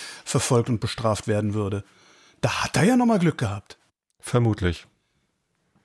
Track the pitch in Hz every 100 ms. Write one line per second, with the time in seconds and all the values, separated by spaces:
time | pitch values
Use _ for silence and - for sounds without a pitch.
0 | - - - 135 - 120 113 113 113 -
1 | 113 104 - 104 104 107 98 101 - _
2 | _ _ _ _ - - - - 185 247
3 | 240 208 170 - 104 101 - - _ _
4 | _ _ - 123 113 104 90 82 - _
5 | _ _ _ _ _ _ _ _